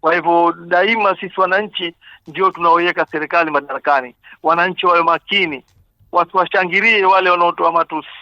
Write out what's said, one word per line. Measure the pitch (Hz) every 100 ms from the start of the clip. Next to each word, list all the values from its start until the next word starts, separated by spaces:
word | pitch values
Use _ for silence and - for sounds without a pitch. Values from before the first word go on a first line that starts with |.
Kwa | 160
hivyo | 175 165 170 170
daima | 165 170 175 196 226 202 185
sisi | 190 185
wananchi | 185 185 214 - 170 - - - -
ndio | 151 190
tunaoiweka | 170 170 175 175 175 160
serikali | 160 151 170 160
madarakani. | 147 139 131 151 143 127 _ - -
Wananchi | 160 165 180 175 185
wawe | 175
makini, | 165 160 - 202 175 135 _ _ _ _ _
wasiwashangilie | 175 170 190 175 202 185 185 214 220
wale | 190 190 185
wanaotoa | 175 175 170 170
matusi. | 170 160 156 - -